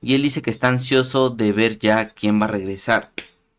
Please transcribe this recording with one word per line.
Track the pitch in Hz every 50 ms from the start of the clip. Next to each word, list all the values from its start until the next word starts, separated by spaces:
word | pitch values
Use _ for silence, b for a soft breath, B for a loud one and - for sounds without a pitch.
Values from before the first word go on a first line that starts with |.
y | - 117 131
él | 139
dice | 143 147 143 156
que | 143 123
está | 110 - - 127
ansioso | 127 127 127 - 135 131 127 127 - 135 131 127
de | 120 113 113 107
ver | 101 104 113 113 110 -
ya | - 107 107 110 110 107
quién | - - - 107 107 104
va | 107
a | 110
regresar. | 107 101 95 95 98 98 - - 117 101 - - _ - - - _ _ _ _ _